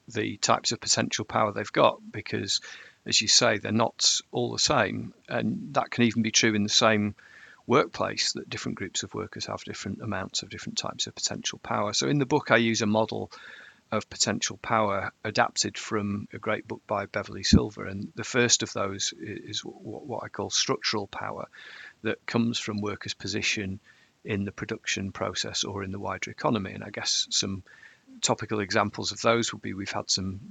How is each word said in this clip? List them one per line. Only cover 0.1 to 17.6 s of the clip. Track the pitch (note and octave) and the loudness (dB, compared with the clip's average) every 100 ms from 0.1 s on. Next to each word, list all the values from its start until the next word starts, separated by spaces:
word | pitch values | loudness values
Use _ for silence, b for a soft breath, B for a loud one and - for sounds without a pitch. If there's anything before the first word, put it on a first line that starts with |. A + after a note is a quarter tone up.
| G#2+ G#2+ G#2 | -4 -4 -2
types | - A2+ - | 2 4 2
of | A#2 | -4
potential | - - A2+ - | 0 2 2 -2
power | G#2+ A#2+ G#2+ | -2 2 2
they've | G#2 G#2 | 0 -2
got, | - C3 - - | 4 4 4 -6
because, | G#2+ - A2 G2+ - B B B B | -12 -6 -4 -2 -2 B B B B
as | G#2+ - | 0 2
you | G#2+ | 6
say, | - A#2+ G#2+ | 6 6 4
they're | G#2+ | 2
not | G#2+ A2+ - - - - | 2 2 4 2 2 -2
all | A#2+ A#2+ | -2 -2
the | A#2 | 2
same. | - C#3+ G2+ A2 A2+ - - | 2 4 2 0 -6 -12 -6
And | A#2+ A#2 B2+ - | -2 0 -2 0
that | C3+ - | 0 0
can | - | 4
even | A#2+ A2 | 4 6
be | A2+ | 4
true | - A#2 | 6 4
in | G#2+ | 4
the | G#2 | 4
same | - A2+ G#2+ G#2 - B B B B - | 6 6 6 2 -4 B B B B 2
workplace, | C#3+ - - G2 - - | 4 4 0 -2 0 -2
that | - - | -2 -6
different | A2 - - | -6 -4 -4
groups | F#2+ - | -4 -4
of | G2+ | -6
workers | G#2 G2 A2+ - | -6 -8 -8 -6
have | G#2 | -6
different | - - G#2 - | -6 -8 -6 -6
amounts | G#2+ F#2+ F#2+ - | -4 -4 -2 -6
of | G2+ | -6
different | - - - | -10 -6 -6
types | - - - | -4 -4 -6
of | |
potential | - - - - - | -2 -4 -2 -6 -8
power. | - A#2 G#2 | -4 -2 0
So | - C3+ | 0 2
in | D3 | 2
the | B2+ | 4
book, | D3 - | 2 4
I | A#2 | 4
use | A#2 A2 | 6 2
a | G#2+ | 2
model | G#2+ A2 G#2+ G2+ B B B B B - | 2 2 -2 -8 B B B B B -6
of | G#2+ - | -4 -4
potential | - - A2 - - | -2 0 0 -2 -6
power | - A2+ G#2 G2 - - | 0 2 2 0 -4 -6
adapted | A2 A#2 A#2 - G#2+ - | -4 2 2 2 -2 -2
from | - A2 G2+ G2+ - | -4 -2 0 -4 -6
a | - | -8
great | A2 G#2+ - | -4 -4 -4
book | G#2+ - | -10 -2
by | G2+ G2 | -2 -2
Beverly | G#2 G2 G2 | -4 -6 -4
Silver. | F#2+ - | 6 6